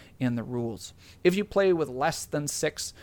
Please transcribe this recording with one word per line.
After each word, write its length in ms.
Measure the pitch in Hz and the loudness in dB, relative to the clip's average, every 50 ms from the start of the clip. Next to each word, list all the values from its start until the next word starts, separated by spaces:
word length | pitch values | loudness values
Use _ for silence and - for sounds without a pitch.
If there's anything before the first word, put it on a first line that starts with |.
| - - - - | -20 -18 -6 -2
in 160 | 127 123 120 | -2 0 0
the 80 | 117 110 | -2 -4
rules. 500 | - 123 123 120 113 107 90 - - - - - - - - - | -4 -4 -4 -4 -4 -6 -8 -12 -16 -18 -20 -20 -20 -6 0 2
If 100 | - 185 | 2 4
you 100 | 202 202 | 2 0
play 280 | - - 196 196 190 | 0 2 4 4 6
with 160 | 180 165 151 127 | 4 4 2 -2
less 380 | 123 127 143 165 156 - - | -2 0 0 0 0 -2 -4
than 200 | - - 147 147 | -4 -4 -4 -2
six, 480 | 143 - - - 151 - - - - - - | -4 -2 -2 -2 -2 -2 -4 -8 -10 -12 -14